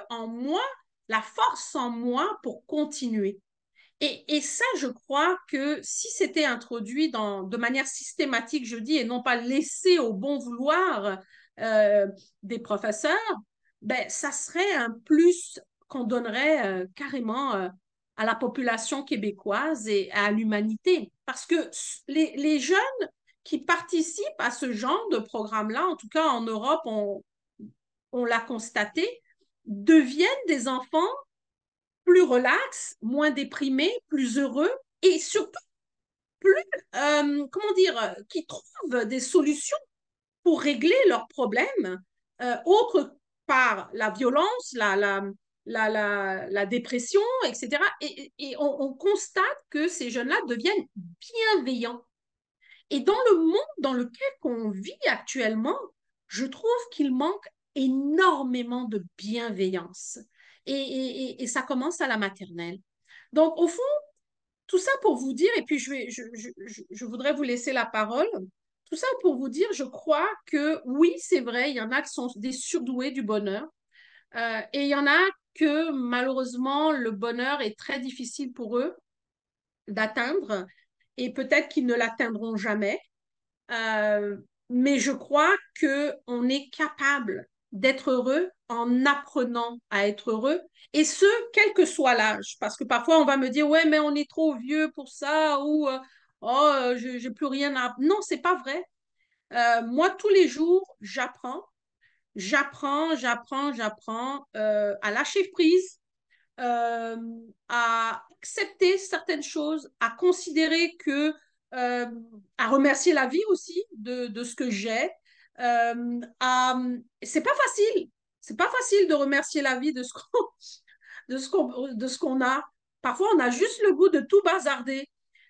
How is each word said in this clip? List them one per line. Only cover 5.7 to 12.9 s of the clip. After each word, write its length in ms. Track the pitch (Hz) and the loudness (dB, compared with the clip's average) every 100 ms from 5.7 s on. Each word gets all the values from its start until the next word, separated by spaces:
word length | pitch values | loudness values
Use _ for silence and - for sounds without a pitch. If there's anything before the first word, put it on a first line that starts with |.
| 302 | -4
si 260 | - - 453 | -6 -8 -6
c'était 340 | - 392 330 | -2 0 2
introduit 680 | 294 233 - 233 208 262 320 | 0 0 -6 -8 -6 -2 -2
dans, 320 | 233 214 196 | 0 -4 -4
de 140 | 190 233 | -6 -4
manière 320 | 233 269 277 | -2 -2 -4
systématique, 760 | - - - 285 233 233 302 | -6 -10 -4 -2 -2 -4 -6
je 120 | 226 233 | -6 -8
dis, 200 | 226 311 | -2 0
et 80 | |
non 180 | 233 247 | 0 -2
pas 140 | 262 240 | 0 -2
laissé 640 | 240 269 - - 370 349 | 0 -2 -2 0 4 4
au 140 | 233 | 4
bon 260 | 196 269 285 | -2 -2 -4
vouloir, 800 | 240 240 277 330 370 240 202 190 - _ _ - | -4 -4 0 2 2 0 -2 -4 -10 _ _ -8
euh, 460 | 226 214 208 208 196 190 _ _ | 0 4 6 6 4 -2 _ _
des 160 | 196 233 | -10 -8
professeurs, 560 | - 202 214 | -4 -4 -2